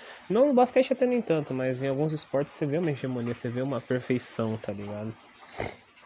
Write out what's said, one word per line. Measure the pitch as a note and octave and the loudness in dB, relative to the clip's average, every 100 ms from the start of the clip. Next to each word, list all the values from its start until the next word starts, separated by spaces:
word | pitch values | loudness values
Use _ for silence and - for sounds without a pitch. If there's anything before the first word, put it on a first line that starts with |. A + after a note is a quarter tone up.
| - - - | -18 -16 0
Não, | G#3 D4 | 4 6
no | |
basquete | B3 B3 B3+ C4 | 6 6 4 2
até | B3+ B3 | 2 2
nem | B3 | 2
tanto, | - D#3 C#3+ | 2 0 0
mas | C3 C3 B2+ | -2 0 0
em | C3+ | -2
alguns | C3+ D#3 | 0 0
esportes | D3+ - C3+ D3 | -2 -2 -2 -2
você | - D3 | -2 -2
vê | D#3 | 0
uma | E3+ | 0
hegemonia, | C3+ C3 B2 A#2+ | -2 -2 -2 -2
você | A#2+ B2 | -4 -4
vê | A#2+ | -2
uma | C3+ B2 | -2 -4
perfeição, | - B2+ - B2 - - A2 A2 | 0 -2 2 -2 -2 -2 -2 -2
tá | - | -4
ligado? | G2+ G2+ G#2 A2 - - - - - - - - - | -6 -8 -6 -8 -10 -18 -20 -14 -8 -8 -10 -20 -20